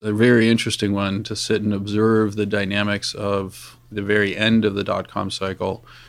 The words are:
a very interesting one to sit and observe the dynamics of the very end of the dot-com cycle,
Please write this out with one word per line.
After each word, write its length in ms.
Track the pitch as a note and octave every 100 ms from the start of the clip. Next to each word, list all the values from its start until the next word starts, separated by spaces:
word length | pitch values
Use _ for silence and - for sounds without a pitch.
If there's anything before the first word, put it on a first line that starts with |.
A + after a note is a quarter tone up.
a 100 | G#2+
very 380 | G#2+ A#2+ A#2+ A2+
interesting 420 | A#2 - - G#2
one 300 | G2+ G2 G2 G2+
to 100 | G#2+
sit 260 | - A2
and 100 | G#2
observe 640 | G2+ G2+ G#2 A2 A2 G#2+ G#2+
the 120 | G2+
dynamics 640 | G2+ G2 G2+ G#2 G2+ -
of 640 | G2+ G#2 G2+ F#2+ - - - -
the 100 | G#2+
very 340 | G2+ G#2 G2+ F#2+
end 300 | A2 A2+ G#2+
of 80 |
the 100 | G2
dot-com 460 | G2 G2 F#2 G2+ G2
cycle, 560 | - F#2+ F#2+ F#2+ - - -